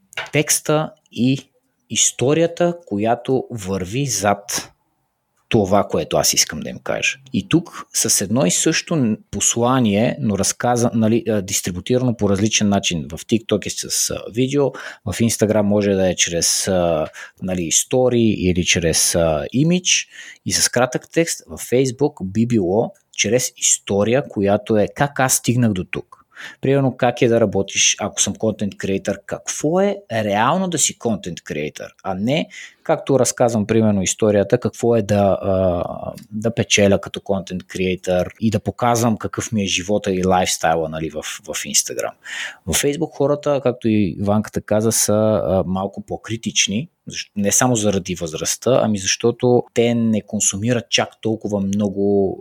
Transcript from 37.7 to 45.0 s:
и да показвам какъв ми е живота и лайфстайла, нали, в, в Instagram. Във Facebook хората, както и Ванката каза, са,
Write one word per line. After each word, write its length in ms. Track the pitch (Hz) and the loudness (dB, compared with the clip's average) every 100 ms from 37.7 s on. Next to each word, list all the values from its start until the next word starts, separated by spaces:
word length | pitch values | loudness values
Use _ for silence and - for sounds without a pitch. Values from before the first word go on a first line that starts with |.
| - 92 92 - 90 90 - | -4 -2 -2 -2 0 -2 -2
и 100 | 107 | 0
да 100 | 104 | 0
показвам 560 | - - 120 117 117 110 | -2 -2 2 2 2 0
какъв 360 | 98 - - | -4 -8 -4
ми 100 | 110 | -2
е 40 | 95 | -2
живота 460 | - 90 104 101 | -2 0 -2 0
и 120 | 92 | 0
лайфстайла, 640 | 92 92 92 - 82 82 80 | 2 2 2 0 0 0 -2
нали, 220 | 80 80 | -4 -8
в, 120 | 76 | -8
в 320 | - - - | -10 -12 -10
Instagram. 580 | 76 71 71 - 60 57 - - - - - - | -10 -4 -4 -4 -4 -8 -8 -14 -12 -12 -12 -4
Във 160 | - | 0
Facebook 340 | 143 147 156 - | 0 -2 -4 0
хората, 440 | 139 143 147 143 | 0 0 0 0
както 260 | 123 120 117 | 0 -2 0
и 280 | 107 98 - | 2 2 0
Ванката 400 | 101 104 104 - | 0 0 0 -4
каза, 320 | - 104 113 | -2 0 2
са, 200 | 110 | 0